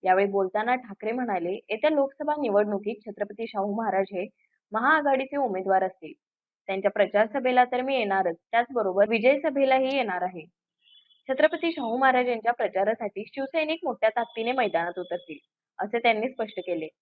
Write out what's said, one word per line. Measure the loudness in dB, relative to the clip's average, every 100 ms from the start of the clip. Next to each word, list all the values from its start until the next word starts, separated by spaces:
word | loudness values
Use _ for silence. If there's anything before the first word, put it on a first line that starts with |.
यावेळी | 4 2 4
बोलताना | 0 0 -2 -2
ठाकरे | -2 -4 -10 -6
म्हणाले, | -4 -4 -4 -4
"येत्या | -6 _ -2 0
लोकसभा | 2 0 -2 -4
निवडणुकीत | -2 2 2 2 -2 -6 -8 -12
छत्रपती | -10 -10 -8 -8
शाहू | -6 -4
महाराज | -4 -2 -2 -2
हे | -4 -8 _ _ _ _
महाआघाडीचे | -2 2 2 2 0 0 -2
उमेदवार | -2 -2 0 0
असतील. | 0 -6 -18 -18 _ _ _ _ -8
त्यांच्या | -2 -2
प्रचार | 0 2 4 2
सभेला | 0 0 2
तर | 2 2
मी | -2 -2
येणारच, | 0 0 0 -4 _
त्याचबरोबर | -2 0 0 0 2 4
विजय | 4 4 2
सभेलाही | 0 0 2 2 2 -2
येणार | -2 -2
आहे." | -6 -8 -18 _ _ _ _ _ _ _ -6
छत्रपती | 2 4 4 2
शाहू | -2 -4 4
महाराजांच्या | 4 4 2 0 0
प्रचारासाठी | 0 0 0 0 0 -4 -8 -12
शिवसैनिक | -8 -4 -2 -2 -2
मोठ्या | -4 0 0
ताकदीने | 0 -6 -6 -4
मैदानात | 0 0 0 -4 -6
उतरतील, | -8 -8 -10 -18 _ _ _ _
असे | -6 0
त्यांनी | 2 2 -2
स्पष्ट | -6 -8 -8
केले. | -6 -6 -6 _